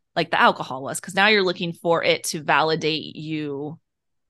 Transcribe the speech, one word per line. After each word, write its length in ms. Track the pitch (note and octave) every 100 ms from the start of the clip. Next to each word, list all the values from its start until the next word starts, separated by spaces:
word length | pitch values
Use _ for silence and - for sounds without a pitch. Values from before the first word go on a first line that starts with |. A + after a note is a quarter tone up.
| _
like 160 | - E3
the 100 | -
alcohol 420 | A#3 F3+ D#3 C3
was, 180 | C3+ D3
'cause 140 | -
now 140 | F#3+ G3+
you're 140 | G#3+
looking 300 | F#3 F3+ F3
for 300 | E3+ F3 E3
it 200 | - D#3+
to 180 | - E3
validate 760 | D3 D3 D#3 D#3+ D#3 D#3 D#2 -
you 640 | D#3 D#3 D3 C#3 D3+ E3 _ _ _ _ _